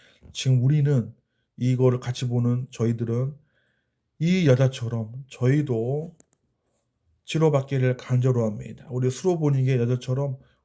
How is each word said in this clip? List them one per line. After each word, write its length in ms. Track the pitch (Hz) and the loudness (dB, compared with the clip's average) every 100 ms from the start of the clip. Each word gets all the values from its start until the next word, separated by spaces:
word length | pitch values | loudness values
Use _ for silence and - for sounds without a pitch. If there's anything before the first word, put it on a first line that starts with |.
| _ _ - | _ _ -18
지금 320 | - 135 127 | -4 0 2
우리는, 480 | 127 151 143 139 104 - _ _ _ - | 4 2 2 2 0 -8 _ _ _ -4
이거를 420 | 123 127 127 123 | -2 2 2 2
같이 260 | - 123 123 | -2 -6 -4
보는 420 | 120 120 123 127 | 0 0 0 -4
저희들은 640 | - 113 117 117 117 135 147 _ _ _ _ _ _ _ - | -4 -2 -2 -2 -2 -4 -6 _ _ _ _ _ _ _ -4
이 280 | 160 185 160 | 0 2 4
여자처럼 800 | 127 135 131 117 117 107 123 139 | 4 4 0 -6 -6 -8 -10 -16
저희도 880 | - 123 143 139 117 117 143 170 175 _ _ _ _ _ _ _ _ _ _ - | -2 2 2 0 -2 -2 -4 -8 -14 _ _ _ _ _ _ _ _ _ _ -6
치료받기를 720 | 165 160 143 131 135 127 123 | 0 2 2 0 0 0 0
간절히 400 | - 127 127 120 | -2 0 2 2
원합니다. 480 | 113 104 127 - - | 0 -4 -10 -16 -10
우리 220 | 127 127 | -4 -2
수로보니게 640 | 127 185 175 151 135 131 131 | -2 -2 0 2 2 2 0
여자처럼 640 | 120 127 127 127 143 131 _ _ | 0 -2 -4 -4 -4 -8 _ _